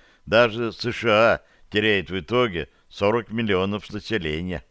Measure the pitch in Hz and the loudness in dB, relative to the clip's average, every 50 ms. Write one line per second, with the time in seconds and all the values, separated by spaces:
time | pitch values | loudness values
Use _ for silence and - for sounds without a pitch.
0 | _ _ _ _ _ - 104 113 120 113 104 117 120 110 92 - - 123 110 - | _ _ _ _ _ 2 4 4 4 4 2 -4 -6 -6 -6 -8 -8 -8 -6 -2
1 | - 117 104 107 113 113 87 - _ _ _ _ - - - 104 104 110 104 98 | 0 2 4 6 6 4 4 2 _ _ _ _ -12 -6 -2 0 2 2 2 0
2 | 82 76 90 95 73 - 113 123 123 113 87 80 69 - _ _ _ _ - - | -2 -4 -8 -8 -4 -2 0 0 0 0 -2 -6 -8 -10 _ _ _ _ -4 0
3 | 101 104 110 120 107 - 107 117 117 104 98 90 95 98 104 101 - - 104 104 | 0 2 2 0 -2 -4 -6 -4 -2 0 0 0 0 0 -4 -6 -8 -10 -12 -10
4 | - - 113 104 82 78 76 82 90 92 87 76 - _ | -6 -4 -4 -4 -2 -4 -4 -6 -6 -6 -8 -10 -10 _